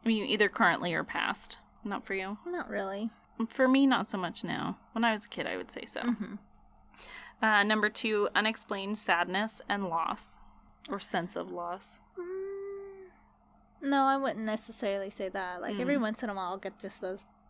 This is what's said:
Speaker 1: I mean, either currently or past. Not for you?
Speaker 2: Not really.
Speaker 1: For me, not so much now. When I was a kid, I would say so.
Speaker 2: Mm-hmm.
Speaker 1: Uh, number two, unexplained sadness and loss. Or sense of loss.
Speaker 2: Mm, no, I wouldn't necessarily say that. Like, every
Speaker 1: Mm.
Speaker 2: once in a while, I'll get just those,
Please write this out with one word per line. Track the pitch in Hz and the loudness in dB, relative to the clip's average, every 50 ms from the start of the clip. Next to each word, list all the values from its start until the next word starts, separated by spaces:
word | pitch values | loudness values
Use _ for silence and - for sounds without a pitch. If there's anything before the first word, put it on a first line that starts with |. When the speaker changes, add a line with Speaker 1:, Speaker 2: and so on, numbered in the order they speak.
| - | 0
Speaker 1:
I | 226 | 2
mean, | 220 214 196 | 2 2 2
either | - 214 208 208 185 | 2 4 6 4 4
currently | - - 208 175 165 - - 175 160 | 4 4 4 4 4 4 0 0 0
or | 156 151 | -2 -2
past. | - - - - - - - - - - - - _ - - - | -2 -2 0 0 0 0 -2 -4 -8 -10 -16 -18 _ -18 -12 -8
Not | 208 196 - - | -6 -6 -6 -6
for | - 196 | -4 -6
you? | 190 190 196 208 - - | -4 -4 -6 -8 -8 -8
Speaker 2:
Not | 349 359 339 - - | -6 -6 -6 -6 -4
really. | 208 202 196 190 196 202 226 220 - - _ _ - - 226 - | -6 -4 -4 -4 -4 -4 -6 -6 -6 -10 _ _ -6 -4 -4 -2
Speaker 1:
For | - - 262 254 | 2 4 6 6
me, | 262 269 277 | 8 8 6
not | 269 247 - 202 | 6 6 4 2
so | - - 190 | 0 -2 -2
much | 180 165 - - - | -2 -4 -4 -6 -6
now. | 170 - - - - 196 - - - | -4 -4 -2 -2 -4 -6 -8 -10 -6
When | - 220 233 | -2 2 2
I | 226 | 2
was | 220 202 - | 2 0 -4
a | - | -6
kid, | - - - | -6 -6 -4
I | - - | -4 -4
would | 92 - - | -4 -4 -4
say | - - - | -6 -6 -4
so. | - - - | -6 -4 -2
Speaker 2:
Mm-hmm. | - 247 226 - 208 - 196 - - - - - - - - - - - - - - - - - - - - - | -2 -2 -2 -2 -4 -8 -8 -12 -14 -16 -20 -20 -20 -20 -20 -20 -20 -20 -20 -20 -18 -16 -16 -16 -16 -12 -4 2
Speaker 1:
Uh, | 226 220 214 202 | 4 6 6 6
number | 202 214 214 214 208 214 | 6 6 4 4 4 2
two, | - - - 220 214 208 208 - - | 0 0 0 2 2 4 2 4 4
unexplained | 196 214 220 220 - - - 214 190 196 202 220 - | 4 4 2 2 -2 -4 -6 -6 -4 -2 -2 0 2
sadness | - - 175 170 175 170 185 196 220 220 - - - - | 4 4 4 4 4 2 2 0 0 0 -2 -2 -2 -2
and | 202 202 196 175 | -2 0 0 -2
loss. | 165 165 160 - 202 - - - - - - - - - - - - _ - - | 0 0 0 -2 -2 -4 -4 -6 -6 -8 -10 -20 -20 -20 -20 -20 -20 _ -10 -6
Or | 196 196 | -4 -4
sense | - - - 180 170 180 - | -2 0 0 0 0 0 -4
of | 175 175 185 | -4 -4 -6
loss. | 175 175 175 175 180 196 - - - - _ _ - 370 | -6 -6 -6 -6 -6 -8 -8 -12 -16 -16 _ _ -12 -10
Speaker 2:
Mm, | 349 359 381 381 381 392 392 392 392 392 392 392 392 392 392 381 381 370 - - - - _ _ _ _ - - _ _ _ - 302 277 | -8 -6 -6 -6 -6 -6 -8 -8 -8 -8 -10 -10 -12 -12 -14 -16 -18 -20 -20 -20 -20 -20 _ _ _ _ -20 -20 _ _ _ -6 -2 2
no, | 277 277 269 | 4 4 4
I | 269 269 | 4 4
wouldn't | 277 269 240 - 214 220 | 2 2 0 -2 -2 -2
necessarily | 220 214 220 - - 220 - 233 202 196 196 196 202 | -2 -2 -4 -6 -8 -8 -4 -2 -2 0 -2 -4 -6
say | - - 196 185 | -6 -6 -6 -4
that. | 185 196 185 180 180 175 | -4 -4 -4 -4 -6 -6
Like, | - 202 208 196 | -4 -4 -2 0
every | - - 285 | 2 2 2
Speaker 1:
Mm. | 269 | 2
Speaker 2:
once | 226 214 220 - | 2 0 -2 -2
in | 247 214 | -4 -4
a | 196 | -4
while, | 190 185 175 | -2 -4 -4
I'll | 190 190 | -4 -4
get | - 190 - - | -6 -8 -10 -8
just | - 190 - - | -12 -12 -10 -6
those, | - 185 190 196 - _ - _ _ | -6 -6 -6 -8 -12 _ -20 _ _